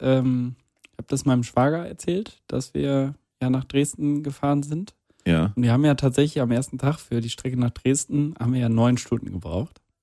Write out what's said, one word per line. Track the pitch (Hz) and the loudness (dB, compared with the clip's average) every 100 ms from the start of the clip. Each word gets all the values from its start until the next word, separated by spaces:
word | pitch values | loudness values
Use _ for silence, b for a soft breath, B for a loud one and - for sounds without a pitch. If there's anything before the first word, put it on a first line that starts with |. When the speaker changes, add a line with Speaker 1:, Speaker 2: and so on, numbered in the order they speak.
Speaker 1:
ähm, | 131 131 127 127 123 127 _ _ _ | 2 2 2 0 -2 -8 _ _ _
ich | - | -16
hab | - | -6
das | 135 | -2
meinem | 139 127 | 2 2
Schwager | 117 - 135 160 170 | 2 2 2 0 -6
erzählt, | - - 180 220 - - | -8 -4 -4 -4 -12 -8
dass | 131 - | -6 -6
wir | 143 139 139 135 143 _ - | -4 0 0 0 -4 _ -6
ja | 127 | -2
nach | 131 | -2
Dresden | 131 139 143 - 147 147 | 0 0 0 -2 -2 -2
gefahren | 143 139 143 143 | -4 -4 0 0
sind. | 143 156 202 - _ _ - | -2 -6 -8 -14 _ _ 0
Speaker 2:
Ja. | 80 87 104 | 2 2 2
Speaker 1:
Und | |
wir | 120 | 2
haben | 120 | 4
ja | 151 139 | 4 4
tatsächlich | 135 123 147 151 | 2 2 2 2
am | 120 | 0
ersten | 120 131 131 | 0 -2 -2
Tag | 139 156 | -2 -2
für | - 117 | -4 -4
die | 117 | -4
Strecke | - 127 127 | -6 -4 0
nach | 120 | -2
Dresden | - 131 139 - 147 147 170 | 0 0 0 0 -2 -2 -2
haben | 120 | -2
wir | 127 | 0
ja | 120 | 2
neun | 113 120 123 | 4 4 2
Stunden | - 117 - | 0 -4 -4
gebraucht. | 95 87 87 156 _ _ _ | -8 -6 -4 -6 _ _ _